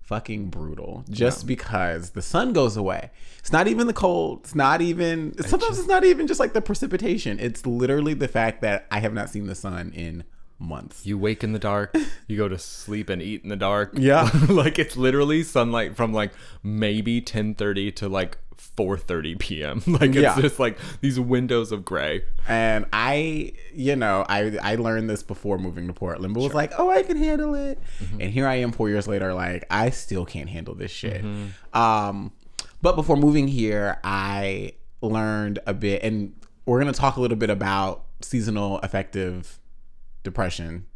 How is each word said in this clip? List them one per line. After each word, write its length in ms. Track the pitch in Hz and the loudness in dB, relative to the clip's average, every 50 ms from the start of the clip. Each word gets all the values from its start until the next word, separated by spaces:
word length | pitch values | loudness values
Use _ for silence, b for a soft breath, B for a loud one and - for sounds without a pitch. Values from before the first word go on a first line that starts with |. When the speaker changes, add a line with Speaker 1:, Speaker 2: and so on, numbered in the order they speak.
Speaker 1:
fucking 480 | - - 104 107 - - 110 104 98 92 | -8 -6 -6 -6 -6 -6 -8 -6 -6 -6
brutal 540 | 82 - - - - - - - - - 127 - | -6 -6 -6 -8 -8 -10 -10 -10 -12 -12 -10 -10
just 320 | 104 107 117 123 123 - | -2 2 2 2 2 0
Speaker 2:
Yeah. 40 | - - | -4 -4
Speaker 1:
because 640 | 127 - - - 104 95 92 87 82 82 85 90 | -4 -4 -4 -4 -2 0 0 0 -2 -4 -8 -8
the 120 | - 104 | -8 -8
sun 300 | - - - 170 240 254 | -6 0 2 2 2 4
goes 240 | 226 165 135 117 101 | 4 4 4 2 2
away. 340 | 110 101 95 92 - - - B B B B B B | 0 -2 -2 -2 -4 -8 -12 B B B B B B
It's 100 | B - | B 2
not 160 | - 156 190 | 4 4 4
even 220 | 214 226 220 240 240 | 4 4 2 2 0
the 40 | |
cold. 500 | 220 - 196 180 175 175 165 156 - - - | 2 2 2 2 4 2 0 0 -4 -8 -12
It's 100 | - - | -4 0
not 260 | 151 139 135 151 170 | 2 4 4 4 4
even, 540 | 170 175 170 175 175 165 165 165 156 151 - | 2 0 2 0 0 0 0 -2 -4 -6 -6
Speaker 2:
It 100 | - - | -6 0
Speaker 1:
sometimes 240 | - - - 466 453 | 2 2 4 4 2
Speaker 2:
just 100 | 427 381 | 0 0
Speaker 1:
it's 80 | 349 359 | 2 4
not 160 | 392 370 370 | 4 6 8
even 240 | 370 359 269 320 - | 6 6 6 2 0
just, 100 | 320 - | 2 2
like, 140 | 523 - | 0 2
the 80 | - 220 | 2 0
precipitation. 800 | 214 - 208 - - - 180 180 208 202 170 - - 135 101 104 | 0 0 -2 -2 0 -2 -2 -2 0 0 -2 0 -2 -4 -4 -2
It's 260 | 107 120 113 - - | -4 -4 -4 -4 -4
literally 480 | 127 120 120 123 127 139 147 147 156 156 | -4 0 0 2 2 2 2 2 0 0
the 140 | 135 147 123 | -2 -2 0
fact 320 | - 113 113 113 107 - | 0 2 2 0 0 0
that 240 | - 107 101 98 - - | 0 0 0 0 -2 -4
I 80 | 101 104 | -4 -2
have 120 | 110 110 | -2 -2
not 160 | 110 104 104 - | -2 -4 -6 -6
seen 180 | - 107 101 98 | -8 -8 -8 -8
the 80 | 95 | -8
sun 340 | - - 98 90 87 87 87 82 | -8 -8 -8 -8 -6 -8 -10 -10
in 260 | 82 85 82 82 85 85 - - - - - - - | -10 -8 -8 -8 -10 -12 -14 -18 -18 -18 -20 -14 -12
months. 440 | - 82 78 65 - - - - - | -10 -8 -8 -10 -12 -14 -16 -12 -6
Speaker 2:
You 140 | 95 104 101 | -6 -4 0
wake 240 | 95 104 110 - | 0 0 0 0
in 100 | - 107 | -2 -4
the 60 | 110 107 | -4 -2
dark. 340 | 92 104 101 104 104 101 B 320 302 B B B B - | 0 0 0 0 -2 0 B 0 0 B B B B -6
You 80 | 107 | -2
go 100 | 104 107 | 0 0
to 100 | 98 92 | 0 -2
sleep 520 | 90 - - - - - - 104 107 104 - | -6 -8 -12 -14 -14 -10 -8 -6 -6 -4 -4
and 120 | 95 87 | -4 -4
eat 220 | 82 98 107 - | -4 -6 -8 -8
in 60 | - 95 | -8 -8
the 80 | 104 | -6
dark. 380 | 95 98 95 101 104 104 98 - | -2 0 0 2 0 0 -2 -2
Speaker 1:
Yeah. 360 | 143 131 135 139 165 160 113 - 151 | 2 4 6 6 6 6 6 6 6
Speaker 2:
<laughs> 100 | 147 147 | 6 8
Like, 300 | 202 170 135 156 151 180 | 6 6 6 4 2 2
it's 180 | 151 - - | -2 0 0
literally 460 | 131 127 131 131 143 143 143 151 160 | 2 2 4 4 4 4 4 2 0
sunlight 540 | 165 - - 135 117 117 117 117 110 - 107 | 0 2 2 2 2 4 2 0 -2 -2 0
from, 160 | - 120 110 | 0 0 2
like, 180 | 110 110 104 98 B B B B B B | 2 0 0 -2 B B B B B B
maybe 580 | - 101 107 107 110 104 104 110 101 113 117 120 | -6 -4 -2 0 0 2 2 0 0 0 0 0
ten 360 | 113 - - 110 104 107 104 | -2 -2 -2 -2 -2 -2 -2
thirty 340 | - 104 104 101 98 98 104 | 0 0 0 0 0 -2 -2
to, 160 | - - 107 98 | -4 -4 -4 -2
like, 300 | 95 95 92 85 - - - - - | 0 0 -2 -2 -4 -8 -8 -10 -12
four 400 | - - - - - 104 92 98 | -14 -18 -14 -4 -2 0 0 0
thirty 380 | 92 - - 90 82 78 78 85 | -2 -2 -2 -2 -2 -2 -4 -4
P 280 | - - - 92 76 76 | -4 -4 -4 -4 -6 -4
M. 180 | 73 67 - - | -4 -4 -2 2
<laughs> 20 | |
Like, 240 | 170 175 139 151 135 | 2 4 6 6 6
it's 60 | 131 139 | 6 6
Speaker 1:
Yeah. 200 | 147 127 107 131 | 6 6 6 6
Speaker 2:
just, 180 | 135 147 - - | 4 2 2 2
like, 200 | 131 117 101 B B B B B | 0 0 0 B B B B B
these 180 | - 139 127 127 | 0 0 0 0
windows 500 | 123 120 127 123 127 120 123 117 113 101 | 2 2 2 2 2 2 2 2 2 0
of 120 | 110 101 90 | -4 -6 -4
gray. 400 | - 95 87 67 76 80 95 - - - - - - | -4 -2 0 0 0 0 0 2 2 4 4 4 4
Speaker 1:
And 380 | 117 113 113 113 110 107 107 - | 4 4 4 4 4 2 2 2
I, 600 | - 110 113 131 143 147 156 160 156 151 151 - - - - - - | 0 0 2 2 0 0 0 -2 -2 -4 -4 -6 -8 -12 -12 -12 -8
you 200 | 165 127 139 143 | -2 0 0 2
know, 280 | 135 117 107 98 95 98 - | 2 2 2 2 2 2 2
I, 280 | 101 104 104 110 104 - | 2 2 2 0 0 -2
I 140 | - 101 107 | -2 0 0
learned 340 | 113 117 113 110 113 113 110 | 0 0 0 0 0 0 -2
this 120 | 107 101 | -2 -4
before 360 | - - 101 - - 101 98 90 | -4 -8 -10 -6 -2 -2 -2 -2
moving 280 | 92 90 85 87 87 90 | -2 -4 -6 -6 -6 -8
to 40 | |
Portland, 400 | 90 - - 87 85 85 92 92 104 | -6 -4 -4 -4 -4 -4 -4 -4 -2
but 60 | 117 | 0
was 100 | 131 139 | 0 0
Speaker 2:
Sure. 40 | - | 2
Speaker 1:
like, 160 | 151 - - - - | 0 0 0 0 0
"Oh, 100 | 349 370 | 2 4
I 120 | 370 381 | 4 4
can 140 | 381 - 339 | 4 2 0
handle 380 | 302 311 311 302 294 302 302 294 | 0 2 2 2 0 0 0 -2
it." 240 | 285 285 277 277 - B B B B | -2 -2 -4 -4 -4 B B B B
Speaker 2:
Mm-hmm. 180 | 98 87 90 - | -2 -2 -2 -2
Speaker 1:
And 80 | - 95 | -2 -2
here 140 | 107 131 135 | 0 0 2
I 80 | 135 127 | 2 2
am 140 | 127 123 120 | 2 0 -2
four 160 | 113 - 113 104 | 0 0 0 2
years 180 | 104 104 98 104 | 2 0 0 0
later, 260 | 101 98 95 95 92 | -2 -2 0 -2 -2
like, 300 | 90 90 90 90 87 - - | -2 -2 -4 -4 -6 -4 -2
I 200 | - 104 113 123 | 0 2 2 2
still 340 | 127 - - - 98 92 87 | 0 -2 -4 -4 -4 -4 -4
can't 240 | - - 80 71 85 | -6 -8 -10 -10 -8
handle 260 | - 82 82 - - | -10 -10 -10 -10 -10
this 160 | 90 92 - | -10 -10 -10
shit. 320 | - - - - - 95 | -10 -8 -6 -6 -6 -4
Speaker 2:
Mm-hmm. 540 | 95 104 104 104 104 101 98 - - - - 117 | -6 -6 -6 -6 -8 -10 -12 -14 -16 -2 2 4
Speaker 1:
Um, 540 | 117 113 110 107 104 101 101 101 98 101 - - - B B B B B B B | 4 4 4 2 0 -2 -4 -6 -8 -10 -12 -16 -20 B B B B B B B
but 140 | - 170 180 | 4 4 4
before 200 | 160 147 - 139 | 4 4 4 4
moving 320 | 143 147 147 147 151 139 139 | 6 6 6 6 6 4 4
here, 500 | 135 123 113 110 104 104 101 101 - - - | 2 0 0 2 0 0 0 0 -2 -2 -2
I 680 | 95 98 98 95 98 101 101 101 98 98 98 101 - - - - - - - | -2 -2 0 0 0 0 0 0 0 -2 -4 -6 -8 -10 -12 -16 -16 -12 -6
learned 560 | - 110 110 110 110 110 107 107 107 104 104 - - | -4 -2 0 0 0 0 0 0 0 -2 -2 -4 -2
a 80 | - 98 | -4 -4
bit, 280 | 95 104 101 98 - | 0 0 0 0 0
and 300 | - 110 110 107 101 98 - - - - - _ - | 0 0 -2 -2 -4 -6 -8 -16 -18 -20 -20 _ 0
we're 140 | - 120 123 | 2 4 4
gonna 120 | 143 143 | 4 2
talk 240 | 131 - - 135 127 | 2 2 2 2 4
a 40 | 131 | 2
little 160 | 123 120 120 | 2 2 2
bit 140 | 107 113 107 | 2 2 0
about 540 | 104 98 98 98 98 98 98 95 90 - - - - - | 0 0 0 0 2 2 0 0 -2 -6 -8 -10 -10 -10
seasonal 560 | - - - 123 107 113 107 104 101 98 98 92 | -8 -2 -2 0 0 0 0 0 0 -2 -2 -4
affective 800 | - 98 - 98 95 - - 98 95 90 90 90 87 - - - - - - - - - - - - - - - | -4 -2 -2 -2 -4 -2 -4 -4 -4 -2 -4 -6 -8 -10 -14 -16 -16 -16 -16 -16 -16 -16 -16 -16 -14 -14 -12 -8
depression 640 | - 95 90 - 98 90 87 - 85 82 82 87 95 - - | -8 -6 -2 -2 -2 -2 -2 -4 -6 -8 -8 -10 -10 -12 -12